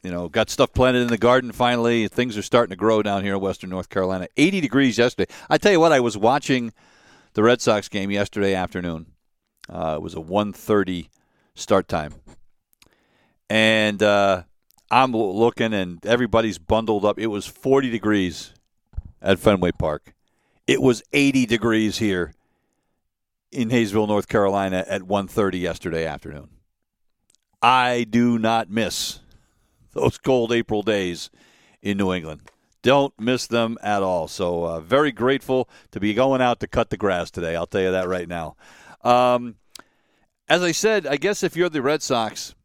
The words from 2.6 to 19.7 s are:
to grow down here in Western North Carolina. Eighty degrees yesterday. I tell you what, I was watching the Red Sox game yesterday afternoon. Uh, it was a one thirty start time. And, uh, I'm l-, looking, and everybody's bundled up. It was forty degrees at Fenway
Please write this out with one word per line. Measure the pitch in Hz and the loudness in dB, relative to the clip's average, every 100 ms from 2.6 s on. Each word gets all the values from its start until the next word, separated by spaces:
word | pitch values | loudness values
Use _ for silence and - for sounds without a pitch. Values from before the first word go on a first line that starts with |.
| 107 | 2
to | 90 | 0
grow | 107 110 | 2 2
down | 104 98 | 0 -2
here | 101 98 | -2 -4
in | |
Western | 95 92 92 | -4 -6 -8
North | 92 90 | -10 -6
Carolina. | 98 92 95 92 - | -4 -2 -4 -6 2
Eighty | 160 196 | 2 2
degrees | 139 127 135 107 | 0 2 2 2
yesterday. | 123 - 92 - - | 0 0 -6 -6 -2
I | 156 | 2
tell | 208 | 4
you | 180 | 4
what, | 165 | 6
I | 143 | 4
was | 120 104 | 2 2
watching | 110 143 - 131 117 _ _ _ _ _ _ | 2 2 -2 -4 -4 _ _ _ _ _ _
the | - | 2
Red | 110 123 | 2 4
Sox | - 107 - | 2 0 -2
game | 104 98 | -8 -4
yesterday | 101 101 107 98 92 | -2 -4 -2 0 0
afternoon. | 90 92 87 80 82 _ _ _ _ _ - | -4 -6 -6 -8 -12 _ _ _ _ _ -16
Uh, | 87 80 78 | -8 -6 -6
it | |
was | 85 | -8
a | 85 | -12
one | 80 98 104 | -4 -4 -4
thirty | - - 104 92 90 80 _ _ _ _ - | -8 0 0 0 -6 -10 _ _ _ _ -18
start | - 98 - | 0 0 0
time. | 85 73 - - - - _ _ _ _ _ _ _ _ _ _ | -6 -6 -14 -20 -20 -20 _ _ _ _ _ _ _ _ _ _
And, | 110 110 110 107 101 | 2 4 4 2 2
uh, | 104 101 98 92 - _ _ _ _ | 4 4 4 0 -4 _ _ _ _
I'm | 117 131 113 | 2 2 0
l-, | 104 98 | -2 2
looking, | 117 - 113 | 2 2 -2
and | 104 90 87 98 | -2 -4 -8 0
everybody's | 120 117 113 113 85 | 0 2 2 0 -4
bundled | 82 110 110 104 | -2 -2 0 0
up. | 104 101 | 0 0
It | 110 | -4
was | 104 - | -4 -8
forty | - 135 135 131 | -8 2 2 2
degrees | 113 107 104 90 78 - _ _ _ _ - - _ | -2 0 0 0 -6 -18 _ _ _ _ -16 -16 _
at | - 95 | 0 2
Fenway | - 98 87 | 4 2 0